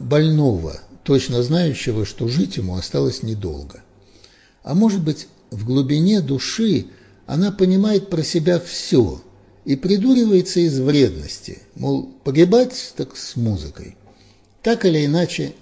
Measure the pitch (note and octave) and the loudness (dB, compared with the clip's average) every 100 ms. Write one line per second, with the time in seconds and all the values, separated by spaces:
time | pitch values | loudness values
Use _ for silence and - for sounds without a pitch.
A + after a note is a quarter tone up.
0 | B2 D3 D#3+ D3+ C#3+ F#2+ D#2+ - - - | 0 2 4 4 2 2 -4 -10 -18 -14
1 | - C#3 - A#2+ B2 E3 E3+ B2+ - G#2+ | 0 0 2 -2 0 0 0 -2 -4 -4
2 | G2+ - A#2 C3+ G3 D3+ F#2+ F2+ - C#3 | -4 -4 -4 -2 -2 -4 -6 -6 -6 -2
3 | C#3 - A2+ G#2+ F#2+ D2 C#2+ - - _ | -2 -4 -8 -6 -8 -10 -12 -20 -20 _
4 | _ _ - _ _ _ - D#3+ A3 G3 | _ _ -20 _ _ _ -2 2 2 2
5 | D#3 D3 - _ _ G#2+ A2 C3 C3 D3 | -2 -4 -10 _ _ -10 -2 0 2 2
6 | F3 G#3+ C#3 C3+ - - A3 D#3+ - - | 2 2 0 -4 -4 -2 0 0 -2 -16
7 | - _ - C#3 G3+ G3 F#3 F#3+ G#3 G#3 | -20 _ -6 -2 -2 2 2 4 4 2
8 | - E3+ D3+ E3+ D#3 F3 - - - D3 | 0 -4 -2 0 2 0 -2 -10 0 2
9 | G2+ C2 - - _ _ - C3+ F#3 G3+ | 2 -2 -16 -20 _ _ -4 -2 2 2
10 | A#3+ B3 A3+ F#3+ E3+ F3+ E3+ C3+ C3 D3 | 4 4 4 4 2 0 2 2 2 4
11 | B2 D#2 C#2+ - - - - - C3 C#3 | 4 2 -10 -14 -14 -18 -18 -8 -4 -4
12 | C3 - - C#3 F3 A#3 B3+ - - - | -6 -10 -2 4 6 6 2 -4 -14 -10
13 | - - - - A2+ G2 D2 - - - | -10 -10 -10 -4 -2 -2 -6 -14 -20 -20
14 | - _ _ _ _ _ - A#3 F#3 D#3 | -20 _ _ _ _ _ -2 2 2 2
15 | D3 D#3+ F3 - C#3 - | 2 0 -2 -4 -8 -8